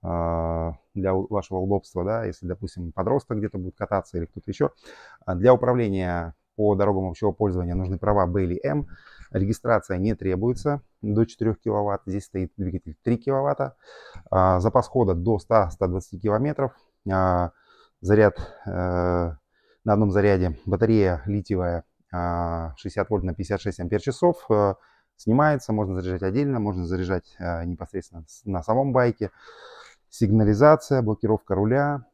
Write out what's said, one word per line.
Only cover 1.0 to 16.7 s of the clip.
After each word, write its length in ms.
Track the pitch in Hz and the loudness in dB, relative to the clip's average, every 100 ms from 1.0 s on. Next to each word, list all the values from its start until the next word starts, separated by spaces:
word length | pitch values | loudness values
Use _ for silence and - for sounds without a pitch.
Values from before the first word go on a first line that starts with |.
| 95 | -2
у-, 140 | 95 98 | -2 -2
вашего 300 | 104 - 95 | -6 -4 -4
удобства, 460 | 95 98 - 90 | 0 -2 -2 -6
да, 200 | 90 113 | -4 -4
если, 220 | 107 87 90 | -4 -8 -10
допустим, 440 | 90 92 - 85 | -8 -10 -10 -10
подросток 480 | - 95 135 - 107 | -4 0 -2 -2 -6
где-то 200 | 101 98 | -4 -6
будет 180 | 92 - | -10 -8
кататься 420 | 101 98 - 87 | -4 -4 -4 -8
или 80 | 82 | -8
кто-то 240 | - - | -10 -12
ещё. 200 | 95 143 _ - - - - | -2 -2 _ -20 -20 -20 -16
А, 120 | - 90 | -6 2
для 180 | 117 | 6
управления 800 | 127 123 123 113 95 90 87 82 - _ - | 6 4 0 0 0 -2 -4 -6 -12 _ -2
по 180 | 104 | 0
дорогам 340 | 98 101 95 95 | 4 2 2 -2
общего 220 | 82 104 | -2 -4
пользования 460 | 85 104 90 87 90 | 0 0 0 -2 -2
нужны 220 | 90 92 | -2 -4
права 280 | 101 101 90 | 0 2 2
Бейли 340 | 92 92 90 - | 0 0 -2 -2
М. 220 | 147 92 - - - - | -2 -4 -14 -20 -20 -6
Регистрация 680 | - 98 110 123 110 - 92 | -2 -2 -2 0 0 0 -2
не 180 | 101 | -2
требуется 680 | 110 95 92 113 123 147 143 - _ | -2 -2 0 -2 -2 -2 -4 -8 _
до 240 | 107 104 | -2 0
четырёх 340 | 113 - 110 104 | 0 0 -2 -2
киловатт. 440 | 113 104 104 98 | -2 -2 -2 -4
Здесь 220 | - 98 - | -4 -8 -6
стоит 260 | 95 90 - | -6 -6 -6
двигатель 380 | 95 92 - 76 | -6 -6 -10 -8
три 140 | - 117 | -2 -2
киловатта. 600 | - 135 139 143 139 - - - - - - | -2 -2 -2 -2 -4 -8 -20 -20 -20 -20 -2
А, 300 | 92 92 92 | 2 4 4
запас 280 | 98 123 - | 4 2 0
хода 260 | 131 104 | 0 2
до 240 | 87 90 104 | 2 0 -2
ста, 320 | - 113 92 | 2 2 2
ста 160 | - 95 | -2 -2
двадцати 320 | 90 - 87 | -2 -8 -6
километров. 540 | 107 107 139 143 135 | -2 0 0 -2 -4